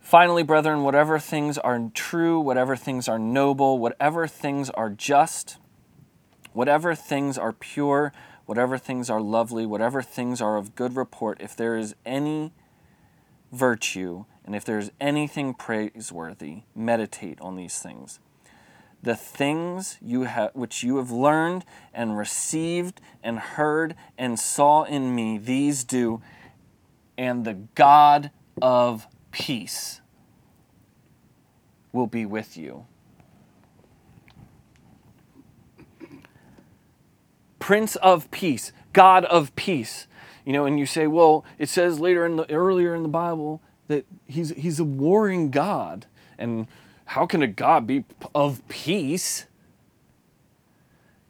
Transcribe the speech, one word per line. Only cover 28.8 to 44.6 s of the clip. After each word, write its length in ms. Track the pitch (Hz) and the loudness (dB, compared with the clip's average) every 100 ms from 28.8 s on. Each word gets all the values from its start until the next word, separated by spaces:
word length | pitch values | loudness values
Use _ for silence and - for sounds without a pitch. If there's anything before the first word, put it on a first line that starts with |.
| 120 110 - _ _ | 4 0 -10 _ _
peace 680 | - - 127 92 - - - _ _ _ _ _ _ _ _ _ _ _ _ _ _ _ _ _ _ _ | -12 -6 -6 -6 -10 -10 -14 _ _ _ _ _ _ _ _ _ _ _ _ _ _ _ _ _ _ _
will 140 | 123 120 | -4 -4
be 180 | 117 107 | -4 -6
with 300 | 107 107 - | -6 -8 -14
you." 300 | 73 64 113 _ _ _ _ _ _ _ _ _ _ _ _ - _ - - _ _ _ _ _ _ _ _ _ - _ _ _ - _ - - - _ _ - _ _ _ _ _ _ _ _ _ _ | -16 -16 -20 _ _ _ _ _ _ _ _ _ _ _ _ -20 _ -20 -20 _ _ _ _ _ _ _ _ _ -20 _ _ _ -20 _ -20 -20 -20 _ _ -20 _ _ _ _ _ _ _ _ _ _
Prince 380 | - 202 220 - | 0 2 2 2
of 340 | 185 180 - | 4 4 2
peace, 420 | - 185 120 - - - | -6 -4 -4 -6 -18 -2
God 320 | - 190 185 175 | 8 10 10 6
of 280 | 170 143 - | 2 2 -6
peace. 500 | - 160 113 - - - - - | -4 -4 -4 -12 -18 -20 -20 -14
You 80 | - | -2
know, 120 | 139 | 0
and 140 | 143 147 | 2 0
you 80 | 139 | -2
say, 200 | 165 156 | 0 0
"Well, 380 | 156 165 156 - - | 6 6 6 2 -8
it 100 | 147 | -4
says 320 | - 175 156 | 0 0 2
later 260 | 175 175 170 | 2 2 2
in 100 | 160 | -2
the, 140 | 160 | -2
earlier 420 | 156 185 185 175 | 0 2 2 2
in 80 | 170 | 0
the 60 | 160 | -2
Bible 540 | 160 170 165 151 156 _ _ _ | -2 -2 -4 -6 -8 _ _ _
that 160 | 151 - - _ | -4 -4 -20 _
he's, 240 | 135 160 | -6 -6
he's 300 | 156 | -4